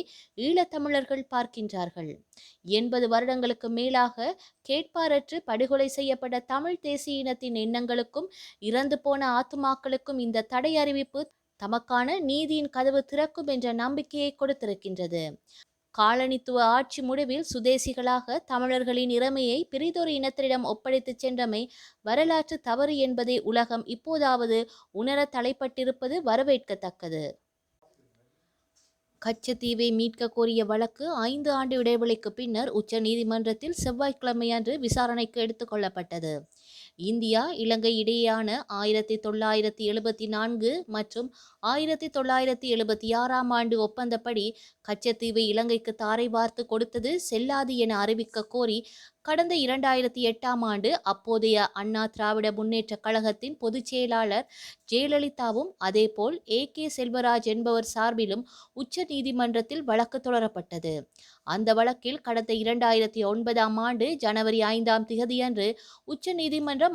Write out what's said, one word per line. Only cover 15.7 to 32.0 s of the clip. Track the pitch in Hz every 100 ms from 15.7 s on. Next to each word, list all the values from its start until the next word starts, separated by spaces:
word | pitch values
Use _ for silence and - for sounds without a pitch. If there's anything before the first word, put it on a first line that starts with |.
| _ _
காலனித்துவ | - 214 247 262 262 - 247
ஆட்சி | 226 247 254 -
முடிவில் | 254 269 262 277 320
சுதேசிகளாக | 247 240 262 269 247 247 254 247 302 -
தமிழர்களின் | 247 254 254 247 247 247 240
இறமையை | 262 269 247 262
பிரிதொரு | 349 269 330 339 330
இனத்திடம் | 285 269 262 269 254 240
ஒப்படைத்துச் | 214 262 262 262 240
சென்றமை | 262 247 233 214 247 - - _
வரலாற்று | 214 254 330 320 311 320
தவறு | 247 240 285 285
என்பதை | 262 247 240 247
உலகம் | 214 233 233 233 -
இப்போதாவது | 233 320 320 277 247 233 226 226 - _
உணர | 190 247 277 285
தலைப்பட்டிருப்பது | 254 240 262 262 262 254 254 254 349
வரவேற்கத்தக்கது. | 269 233 269 262 - 196 185 - 170 160 147 - _ _ _ _ _ _ _ 113 _ _ _ _ _ _ _ _ _ -
கச்சத்தீவை | 226 226 - 247 240 226 240
மீட்க | 226 233 226 233
கோரிய | 233 233 226
வழக்கு | 208 214 226 - 311 285 226
ஐந்து | 285 294
ஆண்டு | 277 262 254
இடைவெளிக்கு | 233 233